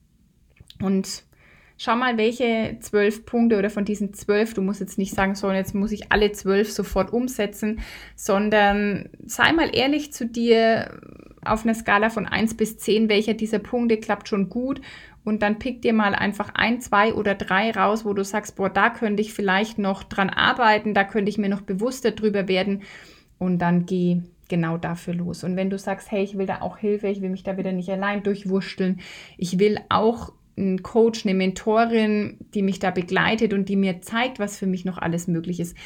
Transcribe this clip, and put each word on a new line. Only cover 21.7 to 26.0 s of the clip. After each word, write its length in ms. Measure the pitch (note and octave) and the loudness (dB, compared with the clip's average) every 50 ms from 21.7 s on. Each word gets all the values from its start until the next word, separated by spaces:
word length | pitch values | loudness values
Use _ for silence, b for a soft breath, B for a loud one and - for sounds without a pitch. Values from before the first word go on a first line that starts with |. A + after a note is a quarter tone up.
| F#3+ F#3 A3 C4 C4 - - A3 | -4 -2 -2 -2 -4 0 0 -2
drüber 360 | G#3+ G#3+ G#3+ G#3+ G3+ G3+ F#3 | 0 2 0 2 2 2 0
werden. 360 | F#3+ F#3 F#3 F#3+ G3+ G3 G3 G3 B B B B B B B B B _ - | 2 2 2 2 0 0 -2 -4 B B B B B B B B B _ -4
Und 180 | F#3 F#3 F3+ | -2 0 0
dann 300 | F3 F3 E3+ F3 F3 F3 | 2 2 4 4 2 2
geh 340 | - F#3 F3+ F3 F3 F3 F3 F3 - _ _ _ - | 0 0 0 2 2 2 0 -2 -6 _ _ _ -2
genau 280 | F#3 E3+ E3 D#3+ E3 | -2 0 0 0 -2
dafür 380 | E3+ E3+ E3 E3+ E3+ - F#3 F3 | -4 -4 -6 -6 -6 -6 -6 -4
los. 280 | F3 F3 F3 E3+ - - | -4 -4 -6 -6 -6 -6
Und 120 | F3+ F#3 | -4 -2
wenn 160 | F#3+ F#3+ G3 | -2 -2 -2
du 80 | G3 F#3+ | -2 -4
sagst, 320 | - G#3 G3 F#3+ | -4 -6 -6 -6